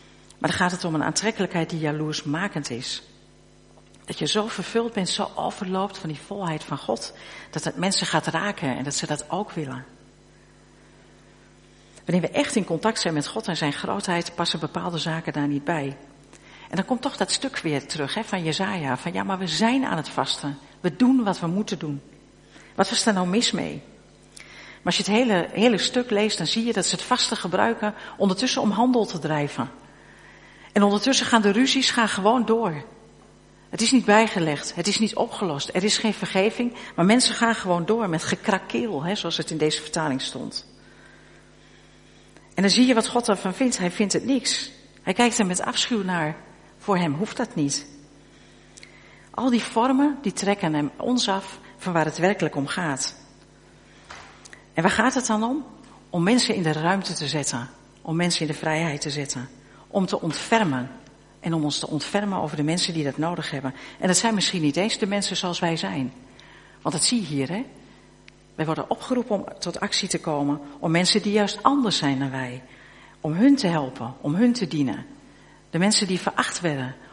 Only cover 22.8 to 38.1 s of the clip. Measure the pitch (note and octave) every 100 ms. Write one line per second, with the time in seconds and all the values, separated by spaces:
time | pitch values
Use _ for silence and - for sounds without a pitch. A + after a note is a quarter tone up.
22.8 | G3 A#3 - F#3+ F3+ G3+ - F3 D#2 D3
23.8 | - - - - - - - - - -
24.8 | F3+ F3 F#3+ G#3+ B3+ F#3 - - A#3+ F#3+
25.8 | - B3+ B3 G3+ G#3+ - D#3+ A3+ A#3 G#3+
26.8 | E3+ F3 - B3 - A3+ F3+ F#3 A3 A3+
27.8 | G#3 - - - G3+ F#3 B3+ - A3 G3+
28.8 | B3+ B3 G3+ E3+ D3 D3+ C#3+ - C3 -
29.8 | - - - - - - - - - G#3
30.8 | G3+ G3+ B3+ C4 B3+ A#3 G3+ G3 C4 C4+
31.8 | B3+ - G#3+ - G3 B3+ A3 A3+ G#3+ D3
32.8 | - - - - - - - - - -
33.8 | G#3+ C4 G#3 G#3+ A3 F#3+ D#3+ D3 - -
34.8 | F3+ - A3 - A#3 - F#3 C#3 - F3
35.8 | G3+ - A3 G3 F3+ F#3+ G3+ G#3+ A#3+ -
36.8 | - - F3+ A#3+ - - A#3 A3 F#3 F3
37.8 | E3 A3+ G3+